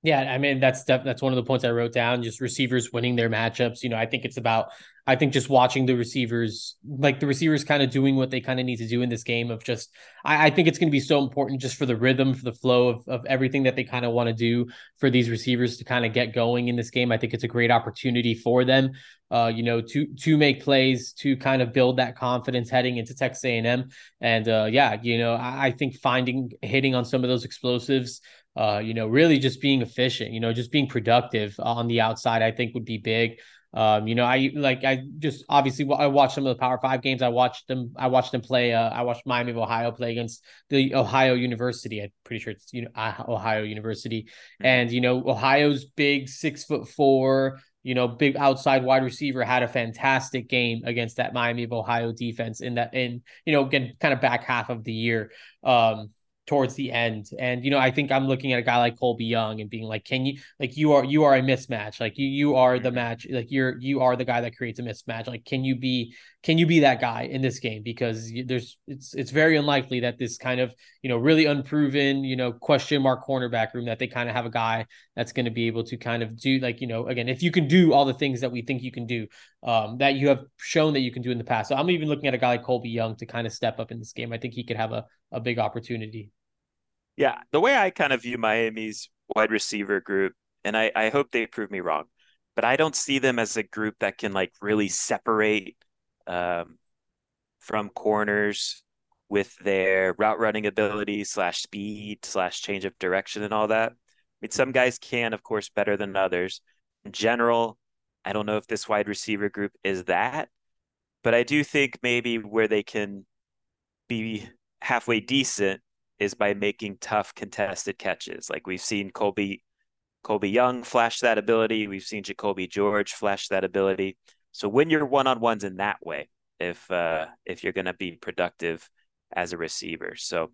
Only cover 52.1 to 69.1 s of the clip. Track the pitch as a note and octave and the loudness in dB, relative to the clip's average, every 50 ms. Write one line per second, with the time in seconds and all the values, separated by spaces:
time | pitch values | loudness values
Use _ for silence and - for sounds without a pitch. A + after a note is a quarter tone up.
52.1 | A#2 A#2 B2 A#2+ A2+ A#2 A#2 A2+ G#2+ - - B2 A#2+ A#2+ A#2+ A#2 - C3 B2+ A#2+ | -4 -6 -6 -8 -6 -6 -6 -8 -8 -8 -8 -6 -2 -2 -4 -2 -2 -2 -2 -2
53.1 | A#2+ B2 _ - - - _ E3 D3+ D3 C3+ C3+ C#3+ C#3 C3 A#2 - _ - D#3 | -4 -10 _ -18 -20 -10 _ 2 2 2 2 2 0 0 0 -2 -8 _ 0 0
54.1 | C3+ B2+ C#3+ B2+ A#2+ A#2+ - - B2 A#2+ A2+ - B2 A2+ G#2+ A2+ A2+ A2 A2+ A#2 | 2 2 2 0 0 0 -2 -2 -2 -2 -2 -4 -8 -8 -6 -8 -6 -2 0 0
55.1 | A2+ A2+ G#2+ G2+ - - - - _ _ - - B2+ A#2+ A2+ A2+ A2 G#2+ G#2 G#2 | 0 0 -2 -6 -14 -20 -20 -20 _ _ 0 4 4 6 6 4 2 0 -8 -14
56.1 | _ _ _ _ _ _ _ - D3 C#3+ C3+ B2+ B2+ - C#3+ A#2+ A#2 A#2 A#2+ A#2 | _ _ _ _ _ _ _ -2 0 2 2 0 -2 -6 -8 -4 -2 0 0 0
57.1 | A2 G#2+ G#2 - - - B2+ B2 B2 B2 B2 C#3 C#3+ C#3 C3 C3 B2+ C#3+ C#3+ C3+ | -2 -4 -10 -12 -10 -4 -2 -2 -2 -2 -2 0 2 4 4 4 2 0 0 0
58.1 | C3 C3+ C3+ C3+ C3+ B2+ - C#3 B2+ B2 A#2 B2 A#2+ A#2+ A#2+ A#2+ A#2 _ - B2 | 0 0 2 0 0 -2 0 -2 -2 0 0 2 2 4 4 2 0 _ -2 -2
59.1 | A#2 A2+ A#2+ A2+ A#2 A2+ A2+ A2 A2 A2 G#2+ G2+ G#2+ A2 A2 A2 A2 G#2+ - - | -2 -2 -2 -2 0 0 -2 -2 -4 -8 -10 -10 -10 -10 -10 -8 -8 -10 -6 -4
60.1 | C#3 C3 C3 C#3 C#3 C3+ - - _ _ D3 B2 A#2 D3 D3+ D3+ D3 C#3 B2+ C3+ | -4 -2 -2 -4 -6 -6 -16 -20 _ _ -8 -8 -2 0 4 6 6 6 4 4
61.1 | C#3+ D3+ D#3 C#3+ C3+ C3 B2+ C3+ C3 B2 - - B2+ A2 G#2 G#2+ - - A#2+ A2 | 4 4 6 8 6 6 6 4 0 0 -2 -8 -8 -8 -8 -10 -6 -4 -6 -4
62.1 | - - C#3 C3+ C3+ C#3 C#3+ D3 C#3+ C3 B2+ B2+ B2+ B2+ A#2 B2+ B2 B2 A#2+ A#2 | -4 -4 -4 -4 0 0 2 2 4 6 6 6 4 2 0 -2 -2 -2 -4 -4
63.1 | A#2 A#2 - - C3 B2+ A#2 A#2+ C#3 C3+ C3 C3 B2+ B2+ B2 C3+ C#3 C3+ B2+ B2+ | -6 -8 -10 -8 -6 -8 -6 -2 0 0 0 0 0 -4 -4 -2 0 2 2 2
64.1 | B2 B2 B2+ A#2+ A#2+ A#2+ A#2+ A#2 A#2 - B2+ A#2 A2+ - B2 A#2 A2 - - - | 2 2 0 0 0 0 -2 -4 -6 -8 -8 -8 -8 -8 -8 -10 -10 -10 -10 -10
65.1 | A2+ A2+ A2+ - A#2+ A2+ _ - C#3+ C3 C3 C3+ C3 A#2+ B2+ C3 B2+ B2 A#2 A#2 | -8 -8 -8 -10 -10 -12 _ -4 -4 -2 0 0 -2 0 0 -2 -2 -2 -4 -6
66.1 | - - - - _ _ - - D#3+ E3 E3+ D#3+ E3+ D#3+ C#3+ C#3 B2+ A2+ C3 A#2+ | -10 -20 -20 -20 _ _ 0 2 4 4 4 6 6 6 6 6 4 4 0 -4
67.1 | A2+ A#2 A#2+ - - C3 C3+ C3 A#2 - - A#2+ A2 G#2+ G#2+ A#2+ A#2 - B2 A#2 | -2 -4 -6 -6 -4 -2 -2 -2 -4 -4 -8 -8 -8 -6 -8 -10 -6 -4 -4 -4
68.1 | A2+ A2 A2+ A2+ A2+ A#2+ B2+ B2 B2+ B2 B2 - - _ _ - C#3 C3+ C3+ - | -4 -4 -8 -10 -10 -10 -6 -4 -4 -4 -4 -8 -18 _ _ -16 -16 -16 -14 -12